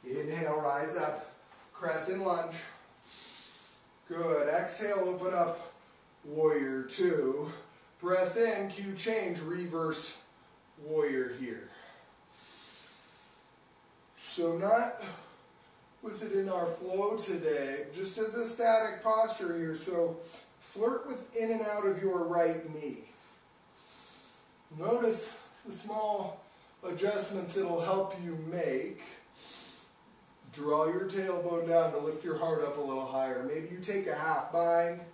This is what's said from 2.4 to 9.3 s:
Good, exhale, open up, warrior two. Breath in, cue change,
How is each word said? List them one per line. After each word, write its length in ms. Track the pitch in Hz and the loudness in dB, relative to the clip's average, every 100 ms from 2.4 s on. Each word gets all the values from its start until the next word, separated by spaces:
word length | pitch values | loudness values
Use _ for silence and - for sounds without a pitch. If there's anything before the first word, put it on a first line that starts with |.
| 165 165 - - - - - - - - - - - - - - - | 0 -6 -10 -16 -20 -20 -14 -12 -10 -10 -12 -14 -16 -20 -20 -20 -10
Good, 420 | 170 165 151 147 | -2 2 4 4
exhale, 540 | 165 - - 208 196 180 | 2 2 0 2 2 2
open 260 | 180 185 | 0 0
up, 240 | 180 170 - - - - - - - | 2 2 0 -10 -18 -20 -20 -20 -20
warrior 600 | 147 151 156 147 135 131 | -8 4 4 6 2 -2
two. 680 | 131 - 180 160 131 143 156 - - - - - | 0 4 4 4 2 0 -4 -10 -16 -20 -20 -8
Breath 380 | 180 185 180 233 | 2 4 4 4
in, 320 | 226 196 196 | 2 2 -2
cue 240 | 202 196 | -4 -6
change, 460 | 196 226 220 185 | -2 0 0 0